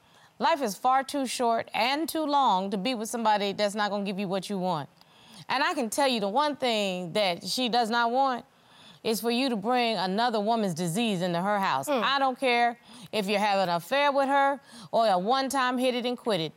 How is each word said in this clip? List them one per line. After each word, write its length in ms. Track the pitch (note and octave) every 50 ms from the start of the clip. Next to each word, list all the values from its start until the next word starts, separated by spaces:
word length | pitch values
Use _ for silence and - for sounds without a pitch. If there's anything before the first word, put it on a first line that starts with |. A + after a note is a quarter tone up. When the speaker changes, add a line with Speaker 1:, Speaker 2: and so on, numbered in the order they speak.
| _ _ - - - - _ -
Speaker 1:
Life 240 | A#3 D4 E4+ C#4
is 120 | C4+ G#3 F#3
far 280 | - - B3+ C4 C4+ C4+
too 220 | - - C#4+ C4+
short 420 | A3 - - B3 A#3 A3+ A3+ - - -
and 340 | F#3+ A3 B3+ C#4 D4+ D#4+ -
too 160 | - D#4+ D#4
long 460 | C#4+ C#4+ C#4+ C4+ A#3 F#3+ F#3 G3 G3
to 60 | A3 F#3+
be 160 | F#3 C4 C4
with 140 | G#3 A#3 G#3+
somebody 440 | - A#3 A3+ G#3+ G#3+ G3+ G#3 G3+
that's 220 | F#3+ F3+ G#3 G3+ F#3+
not 160 | A3 G#3 G3+
gonna 140 | G3+ G#3 G3+
give 140 | G3 G3 F#3+
you 100 | G#3 E3+
what 220 | G3 F#3+ F3+ -
you 80 | G3+ F#3
want. 300 | F3+ F#3 E3+ D3+ C3+ - _ _ _ _ _ - - - - - - -
And 140 | G#3+ C4
I 120 | D4 E4+ F4+
can 140 | D4 A#3 G#3+
tell 180 | - D4+ C#4 C4+
you 120 | B3 A3+
the 80 | G3+ G3
one 280 | G3+ C4+ D4+ D4 C#4
thing 560 | - C4 B3 A3+ G#3+ G3+ F#3+ F3+ F3+ F3+ E3
that 320 | - G#3+ G3+ F#3 F3 G3+ -
she 220 | F3+ - B3+ B3+ A3+
does 200 | G3 A#3+ A#3+ G#3
not 220 | A#3 A#3+ A#3 A#3
want 340 | A#3+ C4 C4+ C4+ B3 - - _ _ _ _ - - - - - - - -
is 160 | A3 A3+ F#3
for 100 | G#3+ A#3
you 180 | A#3+ A#3+ C4+ C4+
to 80 | A#3+
bring 400 | G3 F#3+ A#3 B3+ B3 A#3+ A3+ A3
another 440 | F3 F#3 F#3 F#3+ A3 A#3 B3 A3 G#3+
woman's 340 | G3+ A3 A#3 A3+ G#3 F#3+ E3
disease 480 | D3+ F3+ E3+ D#3+ A3+ A#3+ A3+ G3 E3
into 180 | F3+ F3+ E3+ E3+
her 180 | F3+ G#3 G#3 G3+
house. 300 | F#3+ F3 C#3 C3+ C#3+ -
Speaker 2:
Mm. 140 | C#4+ A#3+
Speaker 1:
I 160 | G#3 B3 C#4 C#4
don't 200 | C4+ C4 B3+ -
care 400 | C4+ B3 A#3+ A#3+ A#3+ A#3+ A#3 - - - - - F#3+ -
if 140 | - G#3+ G3 G3
you're 100 | G#3 G3
having 240 | G#3 G#3 G3 G3 F#3+
an 120 | F3 F3
affair 360 | E3+ E3 - C4 C#4 C#4+ C#4+
with 160 | C4+ C#4 C4+ C4
her 320 | C#4 C#4 C#4 C#4 C#4+ C4 - - A#3+ A#3 G#3 -
or 140 | - A3 A3+ G#3+
a 100 | F#3 F3+
one-time 600 | F#3 A3 C4 C4+ C4+ B3+ C#4 C#4 B3+ B3+ B3+ A#3+
hit 160 | B3+ B3+ A#3
it 100 | B3 A3+
and 140 | B3 B3 -
quit 220 | - A#3+ G3+ E3
it. 120 | D#3+ D3 -